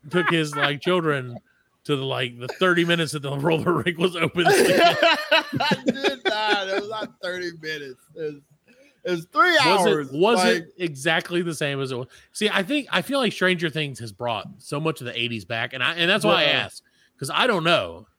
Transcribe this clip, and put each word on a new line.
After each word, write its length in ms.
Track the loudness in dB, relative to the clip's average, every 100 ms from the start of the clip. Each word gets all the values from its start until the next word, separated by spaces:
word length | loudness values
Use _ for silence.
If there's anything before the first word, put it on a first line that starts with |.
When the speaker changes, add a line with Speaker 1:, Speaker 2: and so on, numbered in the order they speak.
| -2
Speaker 1:
took 200 | 0 2
his, 260 | 0 -2 -2
like, 260 | -2 -2
children 560 | 0 0 0 -2 -4 -12 _ _ _ _ -4
to 100 | -2
the, 100 | -2
like, 340 | -4 -6 -8
the 80 | -12
thirty 380 | 0 2 4 4
minutes 280 | 2 0
that 80 | -4
the 160 | -6 -2
<laughs> 0 |
roller 340 | 0 2 2 0
rink 160 | 0 0
was 180 | -2 0
open. 280 | -2 2 4
Speaker 2:
<laughs> 20 |
I 1300 | 6 6 6 4 4 2 2 2 0 2 -2 0 0 -2
did 380 | -2 -2 -2 -4
not. 420 | -2 0 0 0
It 120 | -4
was 80 | -4
not 240 | -8 -10 _
thirty 300 | -8 -6 -8 -8
minutes. 400 | -8 -8 -10 -16 _ -10
It 40 |
was, 160 | -8 -10 _ _ _ _ _ _ -4
it 60 |
was 140 | -4 -2
three 200 | 2 4
Speaker 1:
Was 340 | 6 4 4 4
it, 40 |
Speaker 2:
hours. 220 | 2 -2
Speaker 1:
was 260 | 2 4 4
Speaker 2:
Like 180 | 4 2
Speaker 1:
it 100 | -4 -6
exactly 640 | -6 -4 0 0 0 -4
the 120 | -2 -4
same 260 | -4 -2
as 100 | -4
it 40 | -6
was? 100 | -8 -16 _
See, 160 | -4 0
I 140 | 0
think, 240 | 0 -4 -2
I 100 | -4
feel 180 | -2 0
like 120 | 0
Stranger 360 | 0 0 2 -2
Things 300 | -4 -6 -8
has 120 | -14
brought 360 | -6 -4 -4 -6 -16
so 220 | -8 -4
much 220 | -4 -4
of 40 | -8
the 120 | -4
eighties 260 | -4 -4 -6
back, 280 | -4 -4
and 80 | -2
I, 100 | -2 2
and 140 | 2
that's 160 | 4 4
why 160 | 4
I 20 |
Speaker 2:
Yeah. 60 | 4 2 -2
Speaker 1:
asked, 180 | -10 _ _ _ _
'cause 140 | -4
I 140 | 0 2
don't 160 | 2
know. 440 | 4 2 0 -10 -18